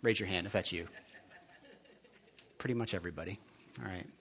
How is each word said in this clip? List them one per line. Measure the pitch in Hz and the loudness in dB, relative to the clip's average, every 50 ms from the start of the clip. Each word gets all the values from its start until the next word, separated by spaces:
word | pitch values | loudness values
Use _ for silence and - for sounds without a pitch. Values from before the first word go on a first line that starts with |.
Raise | - 120 113 104 | 6 6 6 6
your | 107 92 | 4 2
hand | 95 90 87 | 2 2 0
if | 101 - | 4 2
that's | - - - | 2 2 4
you. | - 82 85 - - - - - - - - - - - - - - - - - - - - - - - - - - - - - - - - - - | 0 -2 -4 -4 -8 -14 -18 -16 -20 -20 -20 -20 -20 -20 -20 -20 -20 -20 -20 -20 -20 -20 -20 -20 -20 -20 -20 -20 -20 -20 -20 -20 -20 -20 -20 -20 -12
Pretty | - - 131 123 | -4 0 2 2
much | 120 117 110 - | 2 2 2 0
everybody. | 92 85 87 80 82 82 87 98 - - - - - - - - - | 0 -2 -2 -4 -4 -6 -6 -6 -10 -12 -20 -20 -20 -20 -14 -12 -8
All | - 95 | -6 -6
right. | 92 90 - - - - | -6 -6 -8 -10 -14 -20